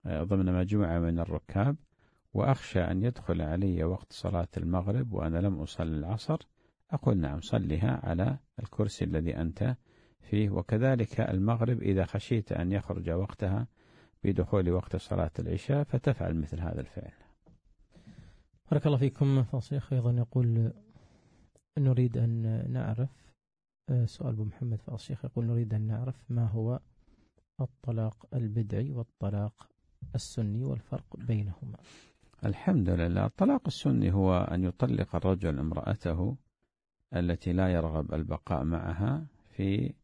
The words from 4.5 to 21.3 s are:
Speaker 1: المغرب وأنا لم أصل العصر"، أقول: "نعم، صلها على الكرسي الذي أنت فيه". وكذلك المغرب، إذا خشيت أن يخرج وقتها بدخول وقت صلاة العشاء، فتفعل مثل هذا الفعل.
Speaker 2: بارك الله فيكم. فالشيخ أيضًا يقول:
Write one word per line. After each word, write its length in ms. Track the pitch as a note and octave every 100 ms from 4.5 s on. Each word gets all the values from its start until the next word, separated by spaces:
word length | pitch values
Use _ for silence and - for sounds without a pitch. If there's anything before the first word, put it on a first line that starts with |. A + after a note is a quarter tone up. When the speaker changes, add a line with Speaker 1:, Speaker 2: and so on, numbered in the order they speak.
| E2+
Speaker 1:
المغرب 560 | E2 F2+ F#2+ A2+ B2
وأنا 260 | G2 D#2+ E2
لم 220 | G2+ E2+
أصل 260 | D#2 - E2
العصر"، 520 | D#2 D#2 G#2+ - D#3+ - _ _ _ _
أقول: 280 | D#3 - G2
"نعم، 220 | D2 D2
صلها 680 | - A2+ F2 D#2 - - -
على 300 | E2 A2 C3+ _ -
الكرسي 460 | A2+ - G#2 -
الذي 320 | E2+ D#2+ D#2+ -
أنت 400 | E2 - B2 B2 _ _ _ _
فيه". 300 | - G#2 G#2+
وكذلك 680 | F#2 F2+ A2 C3 B2+ G#2+ -
المغرب، 600 | - F#2+ G2+ A#2 A#2+ A#2+
إذا 220 | - F#2+
خشيت 480 | F#2+ G2 - A#2 -
أن 200 | E2+ F2+
يخرج 380 | G2+ - F2+ F2
وقتها 560 | E2+ G2+ - G2 G2 B2 _ _ - _ _
بدخول 460 | G2 F#2 F2+ G#2 F2+
وقت 260 | F2+ - F2+
صلاة 340 | - F#2+ D#2+ -
العشاء، 460 | A#2+ - - C#3
فتفعل 520 | C#3+ A#2+ - C3 F2 E2
مثل 240 | D2+ D#2+
هذا 200 | E2 D#2
الفعل. 320 | - - - - - _ _ _ _ _ _ - - - - - _ _ -
Speaker 2:
بارك 160 | D3 D3+
الله 120 | C#3
فيكم. 440 | C3+ - C#3 C3+
فالشيخ 500 | B2 C3 - C#3+ -
أيضًا 200 | C3 A#2+
يقول: 600 | A#2+ A#2 B2+ A#2+ A2+ A2+ - - - - _ _